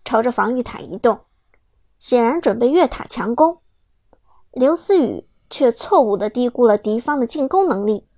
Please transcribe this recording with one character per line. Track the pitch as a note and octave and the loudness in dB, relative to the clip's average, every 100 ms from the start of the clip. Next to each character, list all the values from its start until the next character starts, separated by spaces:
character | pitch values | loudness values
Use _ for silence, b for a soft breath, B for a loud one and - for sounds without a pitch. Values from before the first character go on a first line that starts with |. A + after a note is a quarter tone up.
朝 | - A3 | -4 0
着 | A#3+ | 0
防 | A#3+ G3+ B3+ | -2 -2 -2
御 | |
塔 | A#3+ - | -6 -10
移 | - G3 | -12 -2
动， | A#3+ A#3 _ _ _ _ _ _ _ _ | 0 0 _ _ _ _ _ _ _ _
显 | - A#3+ | 0 2
然 | A#3 E4 | 2 2
准 | A3+ A3+ | 0 2
备 | B3 | 2
越 | E4+ C#4+ | 4 2
塔 | - - | -2 -12
强 | - F#3+ | -8 -4
攻。 | A#3+ E4 E4+ _ _ _ _ _ _ _ _ _ | 2 2 0 _ _ _ _ _ _ _ _ _
刘 | B3 C4 E4+ | 0 0 2
思 | - F#4+ | 2 2
雨 | A#3 F#2+ - _ - | 2 -4 -14 _ -12
却 | - B3+ | -2 0
错 | - - F4+ | 0 0 2
误 | A3+ G3+ | 2 0
地 | G#3 | -4
低 | A#3+ B3 | -2 -4
估 | - A#3 | 2 2
了 | G#3 | 2
敌 | G#3 A3 | 0 -4
方 | D4 C#4+ | -2 -4
的 | A#3+ | -4
进 | D#4 C#4 | -4 -2
攻 | F#4+ F#4 | 0 0
能 | G3 | 0
力， | G#3 G#3 - | -2 -4 -6